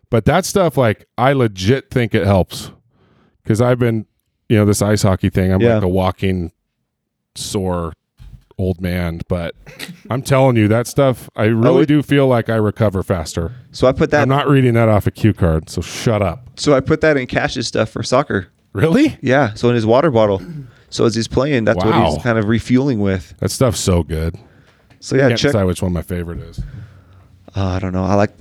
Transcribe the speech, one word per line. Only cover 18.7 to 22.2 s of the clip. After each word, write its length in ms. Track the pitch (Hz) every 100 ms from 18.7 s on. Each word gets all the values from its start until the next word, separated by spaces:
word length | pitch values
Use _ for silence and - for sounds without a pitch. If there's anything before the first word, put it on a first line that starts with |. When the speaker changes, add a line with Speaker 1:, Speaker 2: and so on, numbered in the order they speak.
Speaker 1:
Really? 460 | - 147 196 302 -
Speaker 2:
Yeah, 320 | 131 131 127
so 160 | 107 120
in 60 | 120
his 100 | 107
water 240 | 120 160
bottle. 320 | 117 107 98 175 151 131 _ _
So 160 | - 117
as 80 |
he's 140 | 110 113
playing, 380 | 120 135 139 107
that's 120 | 110
what 100 | 101
he's 220 | 113 87
Speaker 1:
Wow. 40 | 76